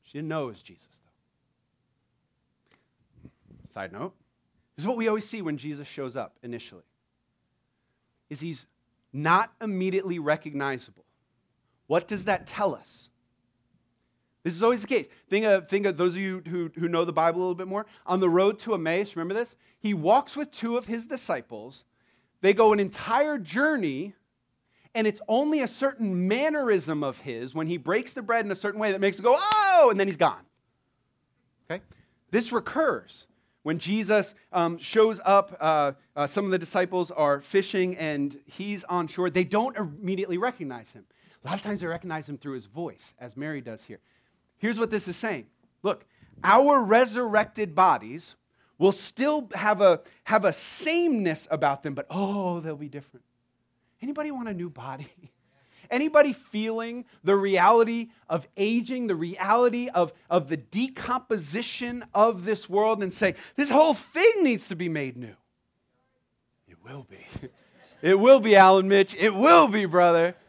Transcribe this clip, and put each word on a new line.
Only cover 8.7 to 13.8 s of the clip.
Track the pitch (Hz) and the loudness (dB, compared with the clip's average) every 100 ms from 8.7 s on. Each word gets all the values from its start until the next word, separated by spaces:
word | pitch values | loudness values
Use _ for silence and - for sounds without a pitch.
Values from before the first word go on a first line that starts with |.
| _ _ _ _ | _ _ _ _
not | 135 156 180 226 _ | -4 2 2 2 _
immediately | 226 190 185 190 190 175 | -6 -4 -2 -2 -4 -4
recognizable. | 147 156 156 143 139 131 120 _ _ _ _ _ _ _ _ _ _ | -2 -2 -4 -6 -6 -6 -12 _ _ _ _ _ _ _ _ _ _
What | 165 180 | -2 -2
does | 208 | -8
that | 214 185 | -4 -4
tell | - - 202 | -4 -4 -4
us? | 135 - - - _ _ _ _ _ _ _ | -4 -14 -20 -20 _ _ _ _ _ _ _